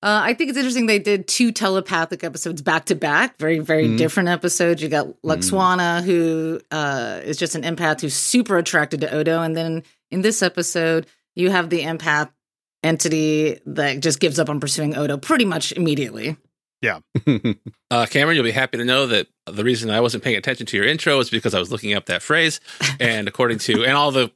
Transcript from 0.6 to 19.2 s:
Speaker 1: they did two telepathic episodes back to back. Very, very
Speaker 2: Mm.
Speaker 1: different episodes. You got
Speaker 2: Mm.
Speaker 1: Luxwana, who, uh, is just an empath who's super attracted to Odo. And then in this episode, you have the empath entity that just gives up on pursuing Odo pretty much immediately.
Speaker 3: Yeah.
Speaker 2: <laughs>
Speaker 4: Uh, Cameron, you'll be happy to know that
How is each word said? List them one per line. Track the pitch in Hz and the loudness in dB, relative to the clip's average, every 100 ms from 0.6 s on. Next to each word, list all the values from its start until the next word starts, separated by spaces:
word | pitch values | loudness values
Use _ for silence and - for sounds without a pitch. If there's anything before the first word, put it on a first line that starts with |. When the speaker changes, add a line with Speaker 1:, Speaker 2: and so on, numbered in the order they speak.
| 262 254 226 | 0 0 2
Speaker 1:
they | 208 | 2
did | 196 202 185 | 2 0 0
two | - 240 | 2 2
telepathic | 226 196 190 190 175 165 - 170 | 2 0 0 0 -2 -2 -4 -8
episodes | - - 165 | -6 -6 -4
back | 147 165 - | 0 0 0
to | 160 | -2
back. | 156 147 240 _ | 2 2 0 _
Very, | 156 160 | 0 0
very | 147 156 120 | 2 2 4
Speaker 2:
Mm. | 113 | 2
Speaker 1:
different | 160 - 175 | 2 2 0
episodes. | 175 180 - 170 165 | 0 0 2 2 2
You | 151 | 0
got | 147 - | -2 -4
Speaker 2:
Mm. | - | -8
Speaker 1:
Luxwana, | - 160 185 190 185 180 175 170 | -4 -2 0 2 2 2 2 0
who, | 180 175 165 160 160 160 - | 2 2 2 0 -4 -6 -6
uh, | 156 147 135 113 92 | -4 -2 -2 -4 -8
is | 78 147 | -8 -4
just | 170 165 | -4 -4
an | |
empath | 147 165 165 151 | -4 -2 -2 -2
who's | 156 135 | -2 -2
super | - 247 240 190 | 0 0 2 0
attracted | 170 170 151 151 | 2 0 0 -2
to | 151 | -2
Odo. | 151 151 165 | 0 0 0
And | 165 160 | 0 -2
then | 165 160 - _ _ | -4 -4 -8 _ _
in | 180 | -2
this | 196 220 | 0 2
episode, | 185 180 170 175 165 160 160 _ _ - | -2 0 -2 0 0 0 -2 _ _ -2
you | 180 | 2
have | 190 170 | 2 0
the | 170 | -2
empath | 147 165 160 151 151 _ _ _ _ _ | -2 -4 0 0 0 _ _ _ _ _
entity | 160 160 170 156 156 151 156 - - | 0 0 0 0 2 2 0 -2 -8
that | 143 143 135 | -2 0 0
just | 160 139 | 0 2
gives | 175 143 | 0 2
up | 151 | 0
on | 147 | 0
pursuing | 139 - 151 151 | -2 -2 -2 -2
Odo | 147 143 | -2 -4
pretty | - 302 214 | 0 2 2
much | 165 - | 0 -4
immediately. | - 170 147 127 110 113 151 _ _ _ _ | -2 0 0 -2 -6 -8 -10 _ _ _ _
Speaker 3:
Yeah. | 117 87 _ - - | -4 -4 _ -4 0
Speaker 2:
<laughs> | 120 120 101 - - _ | 0 0 -4 -8 -20 _
Speaker 4:
Uh, | 120 117 | 0 2
Cameron, | 139 147 165 | 2 2 2
you'll | |
be | 117 | 2
happy | 113 131 120 | 0 -2 -2
to | 120 | 0
know | 131 135 | 2 2
that | 107 | 0